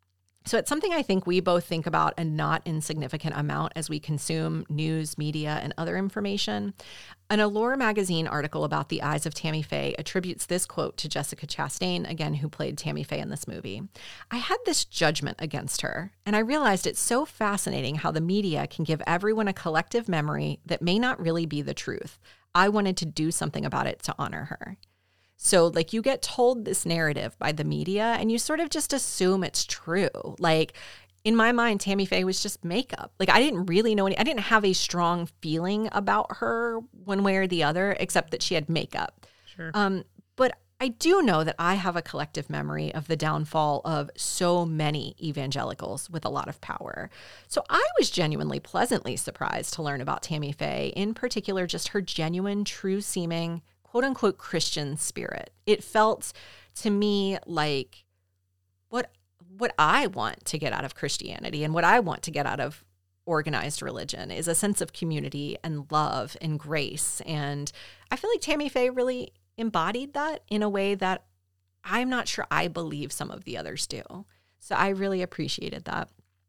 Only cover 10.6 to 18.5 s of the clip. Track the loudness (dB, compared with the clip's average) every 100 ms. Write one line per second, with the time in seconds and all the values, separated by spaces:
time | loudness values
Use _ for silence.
10.6 | 0 -2 -4 -4 -4 -4 -4 -8 -8 -4
11.6 | -4 -2 -2 -2 -4 -4 -2 -2 -4 -4
12.6 | -6 -4 -4 -4 -4 -4 -4 -8 -8 -10
13.6 | -8 -10 -10 -14 -18 -18 -8 -6 -2 0
14.6 | 2 0 0 2 2 4 -2 -4 -6 -4
15.6 | -4 -4 -2 -4 -8 -8 0 2 2 2
16.6 | 4 4 0 0 2 2 0 -2 0 0
17.6 | -2 -2 -2 -2 0 0 2 2 2